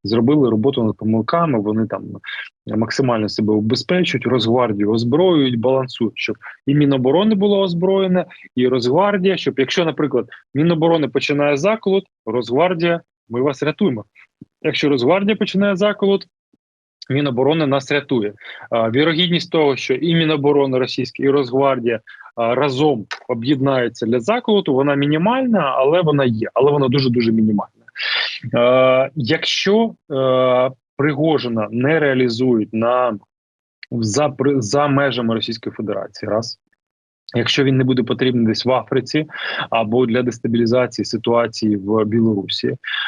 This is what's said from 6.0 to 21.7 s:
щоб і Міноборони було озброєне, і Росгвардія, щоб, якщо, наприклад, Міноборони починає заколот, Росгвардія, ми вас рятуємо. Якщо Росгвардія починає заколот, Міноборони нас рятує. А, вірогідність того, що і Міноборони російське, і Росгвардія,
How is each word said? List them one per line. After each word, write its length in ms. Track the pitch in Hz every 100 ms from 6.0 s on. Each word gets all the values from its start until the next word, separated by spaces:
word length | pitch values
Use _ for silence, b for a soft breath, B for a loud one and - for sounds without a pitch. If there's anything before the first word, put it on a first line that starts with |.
| 113 -
щоб 200 | - 107 B B -
і 80 | 143
Міноборони 600 | 147 135 127 151 214 214
було 240 | 208 202
озброєне, 680 | 190 175 185 196 190 180 175 B B -
і 120 | 127
Росгвардія, 680 | 127 120 143 202 202 185 180
щоб, 220 | - 131
якщо, 260 | 135 - 165
наприклад, 400 | 139 151 127 117 B _
Міноборони 540 | 135 160 170 165 165 139
починає 500 | 139 - 143 147 143
заколот, 460 | 175 220 - 190 196 _ -
Росгвардія, 760 | 117 117 123 175 180 170 170 - _ _
ми 120 | 120
вас 220 | 135 139
рятуємо. 420 | 147 151 202 120 104 b b _ - _
Якщо 280 | - 135 151
Росгвардія 460 | 139 120 185 202 220
починає 400 | 208 185 202 190
заколот, 520 | 208 208 196 196 - _ _ _ _ _ _ _ -
Міноборони 580 | 135 143 120 131 165 151
нас 240 | 139 135
рятує. 420 | 143 139 131 104 104 B B B
А, 200 | 117 113
вірогідність 600 | 117 156 156 180 170 -
того, 240 | 165 147 127
що 180 | -
і 220 | 131 170 165
Міноборони 600 | 160 156 139 143 139 127
російське, 440 | 127 - 123 -
і 60 | 135
Росгвардія, 720 | 139 131 127 139